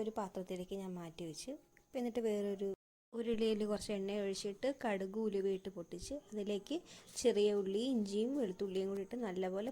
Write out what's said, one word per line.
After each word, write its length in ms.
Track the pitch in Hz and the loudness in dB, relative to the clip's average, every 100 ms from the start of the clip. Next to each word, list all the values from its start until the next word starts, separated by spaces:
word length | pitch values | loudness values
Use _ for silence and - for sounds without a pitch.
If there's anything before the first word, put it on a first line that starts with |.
ഒരു 80 | 214 220 | 0 -2
പാത്രത്തിലേക്ക് 580 | 196 190 185 180 180 196 | -4 -4 -4 -4 -4 -6
ഞാൻ 100 | 190 180 | -4 -6
മാറ്റി 240 | 170 160 170 | -8 -8 -8
വെച്ച്, 240 | 156 - 294 - - _ 262 | -8 -8 -10 -12 -20 _ -4
എന്നിട്ട് 240 | 240 226 226 | -2 2 2
വേറൊരു 400 | 208 202 196 196 190 _ _ _ 226 | 2 2 0 -2 -4 _ _ _ -4
ഉരുളിയിൽ 440 | 226 220 220 220 208 | 0 4 4 4 2
കുറച്ച് 220 | 208 - 208 | 0 0 -2
എണ്ണ 200 | 196 208 | 0 0
ഒഴിച്ചിട്ട് 440 | 196 190 208 196 254 277 | 0 -2 -4 -2 -2 0
കടുക് 360 | 247 196 190 208 220 | 0 0 0 0 0
ഉലുവയിട്ട് 420 | 196 196 190 190 185 | 2 2 0 -4 -8
പൊട്ടിച്ച് 380 | 170 175 - 285 - | -8 -8 -6 -8 -6
അതിലേക്ക് 440 | 214 196 202 196 320 - - - - | -6 -2 -2 -2 -4 -4 -20 -14 2
ചെറിയ 340 | 240 202 208 208 | 4 6 6 6
ഉള്ളി, 200 | 190 196 254 | 2 2 2
ഇഞ്ചിയും 400 | 247 202 202 233 285 | 2 2 2 2 2
വെളുത്തുള്ളിയും 480 | 220 185 202 190 190 | 0 0 -2 0 0
കൂടി 120 | 196 190 | -2 -4
ഇട്ട് 120 | 240 226 | -4 -4
നല്ലപോലെ 440 | 180 185 190 226 | 0 0 0 -2